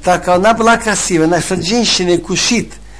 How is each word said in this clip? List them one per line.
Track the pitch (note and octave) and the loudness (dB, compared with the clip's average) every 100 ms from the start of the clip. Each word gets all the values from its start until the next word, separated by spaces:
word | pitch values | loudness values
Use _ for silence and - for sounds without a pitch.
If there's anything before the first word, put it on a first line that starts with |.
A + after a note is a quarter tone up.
Так, | F#3+ F3 F3 | 0 0 2
она | F3+ G3+ | 2 2
была | A3+ A3+ A3+ | 2 2 2
красивая. | A3 G3 - F3 D#3+ | 0 -4 -2 0 2
Значит, | E3+ D#3 | 0 -2
от | F#3 | -4
женщины | E3 A#3 A3 - F3+ F3 | -2 -2 0 0 0 0
кушит, | E3+ F3 - A#3+ - - - | 0 -4 -2 -2 -4 -12 -20